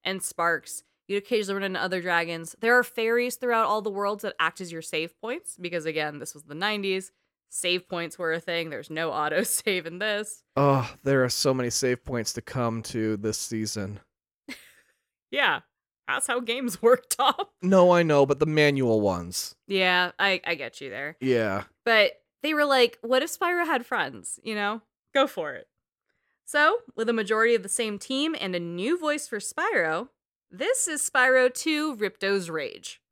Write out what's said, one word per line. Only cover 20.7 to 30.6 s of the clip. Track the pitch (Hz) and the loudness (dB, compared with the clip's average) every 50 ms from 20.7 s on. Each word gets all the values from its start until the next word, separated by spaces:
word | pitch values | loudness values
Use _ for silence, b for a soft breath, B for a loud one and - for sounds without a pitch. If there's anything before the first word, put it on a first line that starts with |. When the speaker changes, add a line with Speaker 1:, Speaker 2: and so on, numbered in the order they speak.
| _ - | _ -12
Speaker 1:
you | 143 135 | -12 -10
there. | 98 113 139 147 160 _ | -10 -8 -10 -10 -10 _
Speaker 2:
Yeah. | 127 131 127 117 110 104 95 101 104 _ _ _ _ | 0 2 2 2 2 0 -2 -4 -6 _ _ _ _
Speaker 1:
But | 233 226 220 208 185 - _ _ _ _ _ - | 2 4 6 4 4 2 _ _ _ _ _ -4
they | 294 311 | -2 2
were | 302 294 | 2 2
like, | 294 277 262 240 240 - _ - | 4 6 4 4 4 2 _ -4
"What | 233 254 262 285 | 0 2 2 2
if | 330 | 0
Spyro | - - 381 339 359 349 349 | -4 -2 -2 0 0 0 0
had | 311 330 254 240 | 0 0 -2 -2
friends?" | - - 220 160 135 127 104 90 - - - _ | -4 -4 -4 -4 -4 -6 -12 -12 -14 -14 -12 _
You | - 220 | -8 -6
know? | 208 208 202 214 233 _ _ _ _ _ _ _ | -4 -4 -4 -4 -6 _ _ _ _ _ _ _
Go | 277 269 - | 2 2 2
for | - - 160 143 131 | 0 -6 -8 -8 -8
it. | - - _ _ _ _ _ _ _ _ _ _ _ _ _ _ _ _ | -12 -16 _ _ _ _ _ _ _ _ _ _ _ _ _ _ _ _
So, | - - 294 294 320 415 480 - - - | -4 2 4 4 4 4 2 -4 -8 -6
with | - 226 220 | -4 -2 0
a | 240 | 0
majority | 226 208 185 220 214 220 233 233 | 0 0 0 2 4 4 4 4
of | 226 185 | 2 0
the | 196 | -2
same | - - 233 220 208 196 | -2 -2 -2 -2 -4 -8
team | - - 262 269 294 320 320 - | -6 -4 -2 -2 -2 -2 -2 -4
and | - 190 180 | -4 -4 -4
a | 175 | -4
new | 170 170 170 175 185 247 339 349 | -4 -6 -6 -4 -2 -2 -2 0
voice | 311 302 294 294 - | 0 -2 -2 -2 -4
for | - - 208 | -8 -8 -8
Spyro, | - - - - 339 427 440 240 170 160 160 170 233 262 _ _ _ _ _ _ _ _ | -8 -8 -4 -2 -2 0 2 2 2 2 0 -2 -4 -8 _ _ _ _ _ _ _ _
this | - 185 | -10 -6